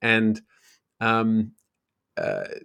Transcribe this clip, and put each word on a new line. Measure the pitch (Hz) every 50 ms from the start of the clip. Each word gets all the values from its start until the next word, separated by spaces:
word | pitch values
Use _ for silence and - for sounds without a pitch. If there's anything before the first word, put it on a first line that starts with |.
And, | - 113 113 113 110 110 107 110 - _ _ _ _ _ _ _ _ _ _ -
um, | 113 113 113 113 113 113 110 110 107 110 - _ _ _ _ _ _ _ _ _ _ _ _
uh, | - - - 50 50 - - - - -